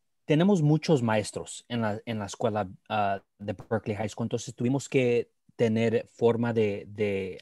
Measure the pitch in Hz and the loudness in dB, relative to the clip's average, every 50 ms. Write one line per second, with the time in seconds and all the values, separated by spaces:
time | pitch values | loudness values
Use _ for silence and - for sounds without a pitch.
0 | _ _ _ _ _ - 151 151 175 202 208 170 147 147 156 151 - - 165 127 | _ _ _ _ _ 2 4 4 6 6 4 4 4 4 4 4 4 2 2 2
1 | 120 113 110 107 101 - - 90 80 - - - - - 120 117 113 107 101 - | 4 2 2 0 0 -2 -8 -10 -12 -10 -14 -18 -10 -6 -4 -2 -2 -2 -4 -4
2 | - 120 113 107 101 92 - - - 113 104 107 101 92 95 - _ - 107 107 | -6 -8 -6 -6 -8 -10 -6 -2 -2 0 0 0 -4 -4 -8 -16 _ -4 -2 -2
3 | 101 98 98 95 - _ _ _ 101 104 101 - - - 117 104 - - 104 101 | 0 0 -2 -4 -8 _ _ _ -10 -8 -8 -10 -6 -4 -4 -4 -2 -4 -4 -4
4 | 110 107 - - 117 113 127 113 - - - - 120 120 139 139 - - - 135 | -4 -6 -4 -6 -4 -4 -4 -6 -6 -10 -6 -4 -2 0 0 -2 -2 0 0 2
5 | 127 120 120 120 107 - _ _ _ _ _ - 120 113 110 113 117 113 110 117 | 2 4 2 0 -2 -4 _ _ _ _ _ 0 0 2 2 2 2 2 2 0
6 | - - _ - 123 117 117 113 120 120 113 113 107 104 101 104 - 101 104 104 | -2 -4 _ 2 2 2 4 2 0 0 2 2 2 2 0 -4 -8 -12 -4 -2
7 | 107 101 98 95 95 92 87 - | -2 0 0 -2 -4 -6 -8 -12